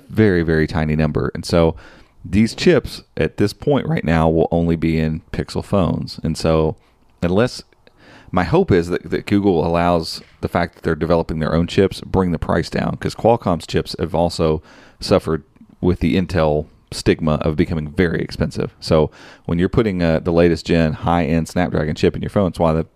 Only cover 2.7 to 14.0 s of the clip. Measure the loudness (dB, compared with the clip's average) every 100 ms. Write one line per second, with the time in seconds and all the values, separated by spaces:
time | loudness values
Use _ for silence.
2.7 | 2 0 -10 -10 -4 -4 0 -2 -2 -2
3.7 | 0 0 -2 0 2 2 2 2 2 0
4.7 | 0 0 0 -2 -4 -6 -8 -6 -8 -2
5.7 | 0 0 -2 -6 -8 -6 -2 0 2 0
6.7 | -4 _ _ _ _ -2 0 0 -4 -18
7.7 | _ _ _ -20 -20 -4 -2 2 2 4
8.7 | 2 2 -4 -4 -6 0 2 4 2 2
9.7 | 0 2 0 -2 -10 -16 _ -4 -2 -4
10.7 | -4 -4 -2 0 0 0 -4 0 0 2
11.7 | 2 2 0 -2 0 0 -2 -2 -2 -2
12.7 | -4 -4 -4 -6 0 2 2 0 -4 -4
13.7 | -4 -4 -6